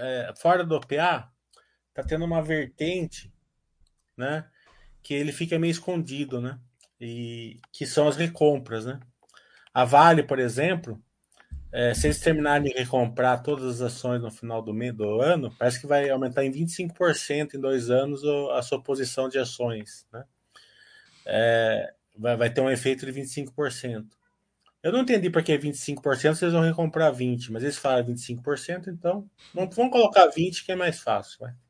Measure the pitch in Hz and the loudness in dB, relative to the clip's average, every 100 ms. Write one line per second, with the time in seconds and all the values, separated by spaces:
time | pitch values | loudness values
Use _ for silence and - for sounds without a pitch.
0 | 127 127 101 - 170 180 170 151 - 143 | -6 -6 -6 0 2 4 2 -2 -2 0
1 | 175 156 - _ _ _ _ _ _ - | 0 0 -4 _ _ _ _ _ _ -10
2 | - 160 170 165 156 156 127 - 156 185 | -4 -4 -2 -2 -2 -2 -4 -6 -4 -4
3 | 165 - - _ _ _ _ _ _ _ | -6 -10 -20 _ _ _ _ _ _ _
4 | _ - 131 156 160 _ _ _ - - | _ -10 -6 -6 -8 _ _ _ -20 -18
5 | - 143 147 143 170 165 170 165 - 180 | -8 -4 -4 -4 -4 0 0 -2 -4 -4
6 | 160 135 143 127 123 131 - _ _ - | -4 -6 -6 -6 -8 -10 -18 _ _ -18
7 | 120 117 120 117 113 110 - - 131 - | -14 -10 -10 -12 -14 -18 -18 -10 -4 2
8 | 151 143 170 170 151 143 120 113 113 139 | 2 2 -2 2 2 2 -2 -8 -8 -12
9 | - _ _ - _ _ _ 127 123 139 | -16 _ _ -20 _ _ _ 0 6 10
10 | 165 165 143 131 123 120 160 180 127 104 | 10 8 4 0 0 0 0 0 -6 -14
11 | _ _ _ _ - - - 123 120 117 | _ _ _ _ -16 -16 -8 0 0 2
12 | 151 147 165 160 147 143 143 127 123 131 | 0 0 2 2 4 2 2 -2 -2 0
13 | 123 120 127 123 123 143 131 120 123 120 | 0 2 2 2 0 -4 -4 -4 -4 -4
14 | 127 123 117 - 117 113 107 107 123 107 | -4 -4 -6 -10 -8 -8 -6 -6 -6 -4
15 | 107 107 139 175 120 - 120 123 143 143 | -2 0 2 2 -2 -2 -2 -2 0 0
16 | 143 131 131 123 135 135 170 170 175 170 | 2 0 -2 -2 -2 -2 -6 -6 -8 0
17 | 175 151 - 147 147 139 135 135 117 127 | 0 0 -2 -4 -4 -4 -2 0 2 2
18 | 139 139 147 143 139 131 123 131 131 135 | 2 -2 -2 -2 -2 -4 -4 -4 -4 -4
19 | 123 - 131 135 123 - 120 113 104 - | -4 -4 -4 -2 -4 -4 -6 -6 -10 -18
20 | - 113 139 _ _ - _ _ - - | -20 -20 -20 _ _ -20 _ _ -20 -20
21 | _ _ - 104 117 117 113 107 - - | _ _ -4 2 4 4 2 0 -4 -12
22 | _ 107 117 117 117 120 131 127 131 131 | _ -6 -2 0 0 2 0 0 0 -2
23 | 135 131 131 147 135 - 147 127 123 110 | -4 -10 -10 -10 -10 -4 -6 -6 -8 -10
24 | 110 _ _ _ _ _ _ _ 165 233 | -12 _ _ _ _ _ _ _ -2 0
25 | 254 233 180 170 165 151 147 139 - 143 | 2 2 2 0 2 0 0 -6 -8 -4
26 | 143 131 151 160 175 170 165 165 165 160 | -2 2 2 2 2 4 2 2 -2 2
27 | 160 123 123 120 120 110 139 143 139 127 | 2 2 -2 -2 -4 -6 -4 -2 0 2
28 | 123 120 - 120 135 139 - 180 180 170 | 0 -4 -8 -8 -4 -6 -6 -10 -10 -6
29 | 170 196 202 _ - 175 185 220 247 247 | -4 -4 -6 _ -12 -6 -4 0 2 6
30 | 214 208 175 - 180 175 - 185 175 156 | 6 10 8 8 -2 -2 -6 -2 -2 -2
31 | - 104 - - 120 - _ | -2 -2 -4 -14 -16 -16 _